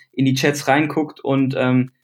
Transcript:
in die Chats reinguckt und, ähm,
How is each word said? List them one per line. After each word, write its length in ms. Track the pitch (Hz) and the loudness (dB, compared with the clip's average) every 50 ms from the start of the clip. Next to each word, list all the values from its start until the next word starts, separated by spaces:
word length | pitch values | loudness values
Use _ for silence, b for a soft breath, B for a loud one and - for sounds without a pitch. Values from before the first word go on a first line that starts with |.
| B B | B B
in 140 | B 131 135 | B -2 0
die 80 | 135 131 | 0 0
Chats 340 | 131 156 147 143 143 - | 2 0 0 0 0 0
reinguckt 540 | - 135 147 156 147 151 160 151 147 - - | 0 2 2 0 0 -2 -4 -4 -4 -6 -8
und, 340 | - - 135 135 135 131 131 | -4 -2 0 0 0 0 0
ähm, 340 | - 127 127 127 127 123 131 _ _ | 0 0 2 2 2 0 -2 _ _